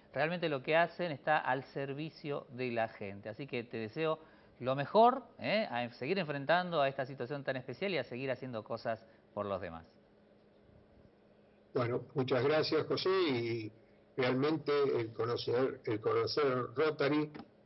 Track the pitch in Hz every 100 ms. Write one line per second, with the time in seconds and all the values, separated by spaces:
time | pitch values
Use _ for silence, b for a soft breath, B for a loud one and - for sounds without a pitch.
0 | B 131 156 180 165 139 127 160 170 -
1 | 175 139 - 151 - 135 131 147 139 139
2 | 160 - 147 143 - 123 127 117 110 -
3 | 101 101 107 107 139 123 113 117 110 151
4 | 160 156 B B B - 120 135 139 208
5 | 233 262 247 - 123 202 214 120 120 -
6 | 135 190 151 143 139 175 180 165 139 135
7 | 131 135 123 147 139 131 123 123 202 160
8 | 120 120 135 123 131 117 107 117 123 113
9 | - B B 104 101 95 92 82 82 -
10 | _ _ _ - _ _ - - - -
11 | - _ _ _ - _ _ 135 120 120
12 | - 147 127 131 139 156 143 156 - 135
13 | 185 190 170 120 117 117 107 - B B
14 | - - 127 127 147 160 160 147 208 120
15 | 110 110 113 120 - 120 131 - - 107
16 | 113 110 113 - 139 127 120 - 156 151
17 | 139 151 151 - - -